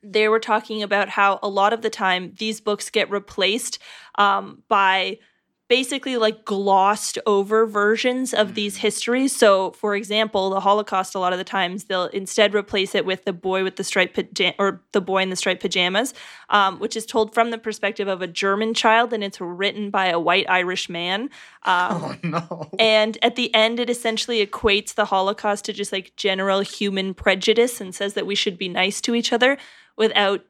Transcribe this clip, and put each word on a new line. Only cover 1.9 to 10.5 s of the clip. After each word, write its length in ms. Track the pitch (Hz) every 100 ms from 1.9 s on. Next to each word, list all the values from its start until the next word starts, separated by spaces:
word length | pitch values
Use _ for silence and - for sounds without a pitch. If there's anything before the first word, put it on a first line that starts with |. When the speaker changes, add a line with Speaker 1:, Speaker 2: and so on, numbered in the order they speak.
Speaker 1:
time 440 | 220 196 180 180 -
these 220 | 220 214
books 300 | - 208 -
get 180 | 214 190
replaced, 680 | 202 202 - 190 226 - - - - - -
um, 460 | 202 196 196 - _
by 520 | 208 196 190 190 208 _ _ _ _ _
basically, 480 | 247 262 269 262 247
like, 280 | 220 220 -
glossed 720 | 196 202 196 196 214 - - -
over 400 | 202 196 220 226
versions 640 | 208 208 220 254 254 254
of 220 | 208 208
these 220 | 214 208 196
Speaker 2:
Mm. 40 |
Speaker 1:
histories. 560 | 214 208 - 247 269 -
So, 360 | 220 196 185
for 220 | - 214
example, 540 | 202 202 208 220 208
the 120 | 190